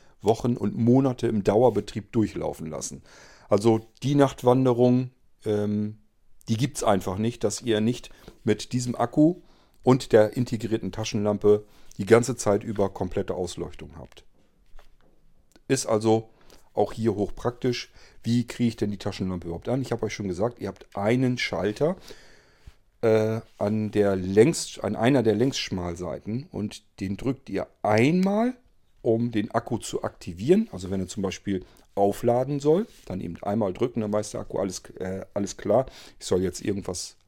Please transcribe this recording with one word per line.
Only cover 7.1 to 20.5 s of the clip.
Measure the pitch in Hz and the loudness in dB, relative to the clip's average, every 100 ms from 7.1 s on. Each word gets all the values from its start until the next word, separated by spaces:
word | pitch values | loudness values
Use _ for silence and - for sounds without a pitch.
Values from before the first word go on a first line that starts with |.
| 95 | -4
nicht, | 110 117 | -4 -2
dass | 107 - | -4 -2
ihr | 123 107 | -2 0
nicht | 110 120 - - - - | 2 0 -6 -20 -20 -6
mit | 110 107 - | -2 -2 -2
diesem | 123 123 117 | -4 -4 -2
Akku | 120 - 151 180 - _ _ _ | 0 4 4 4 -6 _ _ _
und | 123 131 - | 4 4 6
der | 110 107 | 4 4
integrierten | - 123 110 110 110 95 | 2 -4 -4 -4 -4 -4
Taschenlampe | 101 110 110 104 104 104 104 - - - - | -6 -6 -2 -2 2 4 4 2 -20 -14 -6
die | 101 | 4
ganze | 113 120 117 | 4 4 -2
Zeit | 107 101 | 0 0
über | 113 101 98 | 0 -2 -2
komplette | - 92 101 95 | -2 -6 -4 -4
Ausleuchtung | 90 90 - 80 - 80 78 | -6 -6 -8 -12 -12 -16 -18
habt. | 64 - - _ _ _ _ - - - _ _ _ - _ _ - | -20 -20 -20 _ _ _ _ -20 -20 -20 _ _ _ -20 _ _ -4
Ist | 135 | -4
also | - 110 110 110 - _ - - _ | 0 0 2 2 0 _ -20 -20 _
auch | - 104 | -2 0
hier | - 110 | 0 -2
hochpraktisch. | 98 98 - 120 - 127 120 - - - - | 0 -2 -4 -6 -2 -2 -4 -8 -18 -20 -10
Wie | 117 120 117 | -2 0 -2
kriege | - 120 | -2 -2
ich | - | 0
denn | 104 | -4
die | 98 | -4
Taschenlampe | 101 - 92 92 87 | -8 -6 -6 -6 -8
überhaupt | 82 - | -8 -4
an? | 131 | -4
Ich | 120 | -4
habe | 113 107 | -6 -6
euch | |
schon | - 101 | -6 -6
gesagt, | 85 113 | -2 -4